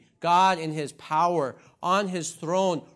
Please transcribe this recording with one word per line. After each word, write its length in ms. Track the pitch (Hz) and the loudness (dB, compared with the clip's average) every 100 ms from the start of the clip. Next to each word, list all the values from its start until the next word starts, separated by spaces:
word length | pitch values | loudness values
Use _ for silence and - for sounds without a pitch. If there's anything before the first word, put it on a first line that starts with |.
| _ _ | _ _
God 400 | 165 175 190 180 | 2 4 4 2
in 140 | 160 | -2
his 180 | 156 143 | -6 -8
power, 640 | - - 156 175 175 135 - - _ | -10 -4 0 2 2 -2 -6 -18 _
on 280 | 175 190 202 | -2 -2 -2
his 240 | 180 156 | -4 -8
throne, 500 | - 160 185 190 165 - | -10 -4 0 0 -2 -6